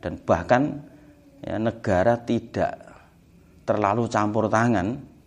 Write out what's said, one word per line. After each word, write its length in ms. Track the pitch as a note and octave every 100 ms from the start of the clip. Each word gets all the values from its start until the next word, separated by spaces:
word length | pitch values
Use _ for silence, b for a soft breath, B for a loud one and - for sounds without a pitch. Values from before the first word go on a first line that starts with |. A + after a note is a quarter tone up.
dan 160 | F2+ E2+
bahkan, 640 | - E2+ F2 B2 D3 D3 - B B B - - -
ya, 160 | G2
negara 560 | A2+ A2 - F2+ F#2+ A#2+
tidak 560 | - A#2 - - E2+ - - B B B _ - _ - -
terlalu 440 | G#2 G#2 G#2+ A#2
campur 400 | A2 G#2+ G#2+ G#2+
tangan 480 | A2 A#2 G#2+ F#2 C#3 - -